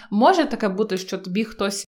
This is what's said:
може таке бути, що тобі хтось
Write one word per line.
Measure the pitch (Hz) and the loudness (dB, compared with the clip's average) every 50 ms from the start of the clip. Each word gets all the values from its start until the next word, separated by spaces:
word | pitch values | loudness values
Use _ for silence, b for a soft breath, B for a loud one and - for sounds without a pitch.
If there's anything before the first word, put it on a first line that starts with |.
| B B | B B
може | 202 208 247 320 381 349 302 | 2 4 6 6 6 4 2
таке | 285 233 220 226 202 | 0 0 -2 -2 -2
бути, | 185 190 220 214 185 185 | 0 0 -2 -2 -2 -6
що | 190 - 196 185 | -6 -6 -8 -8
тобі | 190 185 180 208 220 | -6 -4 -2 -2 -4
хтось | 220 - - 202 196 196 - - _ _ _ | -4 -4 -4 -4 -4 -4 -6 -10 _ _ _